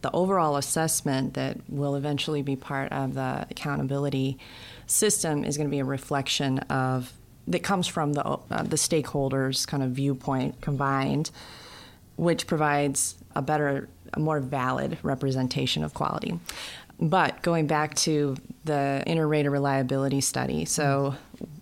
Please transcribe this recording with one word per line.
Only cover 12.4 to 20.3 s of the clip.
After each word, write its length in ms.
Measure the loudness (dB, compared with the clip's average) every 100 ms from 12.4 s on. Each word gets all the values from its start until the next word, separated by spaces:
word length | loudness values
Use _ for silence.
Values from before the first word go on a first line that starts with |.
| 0
provides 680 | 2 4 4 2 2 -2 -4 -8 -4
a 60 |
better, 480 | 0 2 2 0 -4 -14 -8
a 60 | -2
more 200 | 0 0
valid 580 | 0 -2 0 0 -2 -2
representation 800 | -2 0 0 0 0 0 0 0
of 100 | -2
quality. 460 | -2 -2 -2 -4 -6 -8 -12 -12 -14 -18 -2
But 420 | 2 4 4 2
going 260 | 0 2 2
back 280 | 2 0 0
to 420 | 2 2 2 -2 -8 -12
the 400 | -2 0 2 0 0
inter-rater 440 | 2 4 4 4
reliability 720 | 2 2 2 2 2 2 2
study, 440 | 0